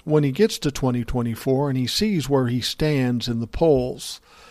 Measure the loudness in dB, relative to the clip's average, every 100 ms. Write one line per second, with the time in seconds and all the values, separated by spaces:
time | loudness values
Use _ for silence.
0 | 0 2 2 2 0 0 -4 -2 0 0
1 | -2 -2 -2 -2 0 0 0 0 -2 0
2 | 0 0 2 2 2 0 -2 -2 0 2
3 | 0 -2 -2 -4 -6 0 4 4 2 -6
4 | -12 -16 _ -20 -20